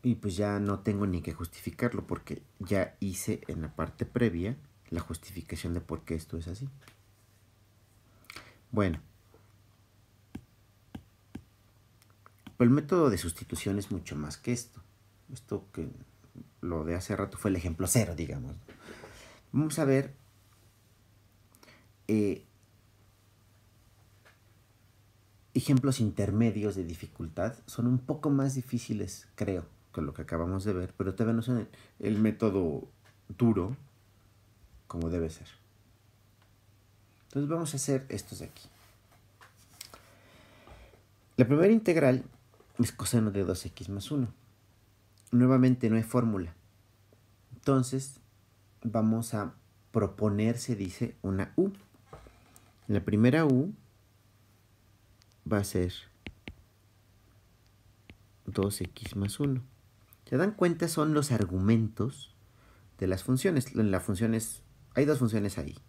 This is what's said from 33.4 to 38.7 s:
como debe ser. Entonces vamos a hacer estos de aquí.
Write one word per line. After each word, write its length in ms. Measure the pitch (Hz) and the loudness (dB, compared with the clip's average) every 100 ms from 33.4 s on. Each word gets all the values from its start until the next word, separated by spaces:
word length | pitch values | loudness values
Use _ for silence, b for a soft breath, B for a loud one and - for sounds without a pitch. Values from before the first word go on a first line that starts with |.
| 120 98 92 131 - _ _ _ _ _ _ _ - - _ | 4 4 0 -6 -14 _ _ _ _ _ _ _ -20 -20 _
como 200 | 85 82 | -6 -2
debe 220 | 87 82 | -2 -4
ser. 160 | 80 - - _ _ _ _ _ _ _ _ _ _ _ _ _ _ _ _ _ | -8 -20 -20 _ _ _ _ _ _ _ _ _ _ _ _ _ _ _ _ _
Entonces 200 | 135 147 | -4 -2
vamos 240 | 165 165 | -2 -2
a 40 | 139 | -4
hacer 280 | 139 131 - | 0 0 -2
estos 320 | 104 - 90 | -10 -8 -14
de 60 | 82 | -14
aquí. 220 | - - | -18 -20